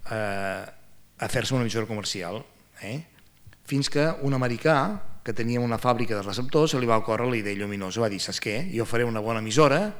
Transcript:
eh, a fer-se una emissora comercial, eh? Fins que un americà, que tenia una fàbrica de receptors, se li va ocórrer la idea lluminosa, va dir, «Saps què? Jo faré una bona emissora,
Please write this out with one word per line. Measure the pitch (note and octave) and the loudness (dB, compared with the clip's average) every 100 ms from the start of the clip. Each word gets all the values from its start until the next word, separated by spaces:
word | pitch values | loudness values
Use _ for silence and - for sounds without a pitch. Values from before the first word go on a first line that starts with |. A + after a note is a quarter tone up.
| - | -6
eh, | A2 G#2 G2 G2 F#2+ - - - - - - | -4 -2 -2 -4 -4 -8 -14 -20 -20 -20 -8
a | A2+ | -2
fer-se | B2+ G#2 | 0 0
una | C3 A#2 | 0 0
emissora | A2 G#2+ | -2 -2
comercial, | G#2+ F#2 G2+ F2 G#2 - - _ - | -4 -4 -6 -6 -8 -12 -20 _ -14
eh? | G2 C3 E3 - - - - - - | -10 -10 -10 -18 -20 -20 -20 -20 -4
Fins | C#3 C#3 | -2 0
que | D3 D#3 D#3+ | 2 2 0
un | C#3 | 0
americà, | C3+ B2+ A#2+ D#3 D3+ D#3+ G3+ - - | 0 0 0 2 2 2 -2 -4 -4
que | - G#2+ | -4 -2
tenia | A2+ A#2+ | 0 0
una | A#2+ A2+ | 0 0
fàbrica | B2 A#2+ A#2+ G#2 | 2 2 2 0
de | |
receptors, | G2+ G2 B2+ D#3 D#3 | -2 -2 2 4 4
se | C#3+ | 2
li | A#2+ | 4
va | A2+ | 4
ocórrer | G#2 A2 B2 | 2 0 0
la | A#2+ | 0
idea | G2+ G2+ | -2 -2
lluminosa, | G2+ G2+ F#2+ G2+ | -4 -4 -4 0
va | A2+ | 0
dir, | G2 | 0
«Saps | - F#2 | -4 -4
què? | - G#2 F#2+ | -4 -2 -2
Jo | A#2 A2+ | -2 0
faré | A#2 | 0
una | A#2+ A2+ | 0 0
bona | G#2+ A2+ | -2 -2
emissora, | A2 A2 D3+ C#3 G#3 - | 2 6 6 6 2 -4